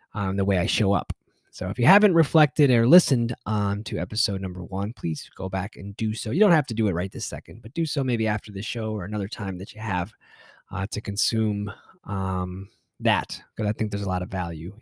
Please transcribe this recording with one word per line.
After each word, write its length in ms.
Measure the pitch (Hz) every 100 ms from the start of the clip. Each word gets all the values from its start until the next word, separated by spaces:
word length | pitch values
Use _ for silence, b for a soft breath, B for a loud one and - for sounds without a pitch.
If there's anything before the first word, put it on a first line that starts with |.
| b
um, 240 | 107 98 98
the 80 |
way 140 | 98 95
I 80 | 87
show 260 | - 98
up. 180 | 98 - - _ _ _
So 180 | - 92
if 80 | -
you 80 | 123
haven't 260 | 202 208
reflected 580 | 165 156 160 151 - 143
or 160 | 120 117
listened, 480 | 175 - 123 117 - -
um, 360 | 107 101 101
to 140 | 107 95
episode 440 | 90 104 - 98
number 200 | 95 90
one, 300 | 92 95 101
please 380 | - 170 156 -
go 140 | - 95
back 280 | 92 92 -
and 200 | 98 101
do 160 | 110
so. 180 | 107 -
You 80 | 143
don't 140 | 208
have 140 | 165 131
to 80 |
do 140 | 113 110
it 40 |
right 180 | 85 95
this 140 | -
second, 380 | - 73 - 104
but 100 | -
do 140 | - 160
so 180 | -
maybe 220 | 131 117 110
after 260 | 107 -
the 80 | 98
show 320 | - 120 110
or 140 | 107 90
another 200 | 107 98
time 300 | - 101 92
that 180 | 95
you 60 | 107
have, 320 | 110 90 92 - B B B B _
uh, 160 | 95 95
to 100 | -
consume, 720 | - 101 - 113 110 101 104 B B _
um, 640 | - 98 95 92 92 92 95 _ _ -
that, 400 | 113 98 - - - -
'cause 100 | 104
I 60 |
think 180 | 110 110
there's 120 | 101
a 60 | 98
lot 120 | 92
of 80 | 90
value 480 | 95 87 80 85 101